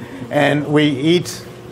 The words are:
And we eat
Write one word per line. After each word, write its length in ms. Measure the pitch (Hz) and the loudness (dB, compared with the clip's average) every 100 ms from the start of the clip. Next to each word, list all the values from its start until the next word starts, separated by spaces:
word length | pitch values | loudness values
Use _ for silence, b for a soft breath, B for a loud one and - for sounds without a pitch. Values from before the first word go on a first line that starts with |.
| B B 120 | B B -4
And 380 | 147 143 147 143 | 2 2 2 2
we 160 | 147 | 2
eat 600 | 151 131 156 175 - - - - - | 4 2 2 2 0 -10 -14 -16 -10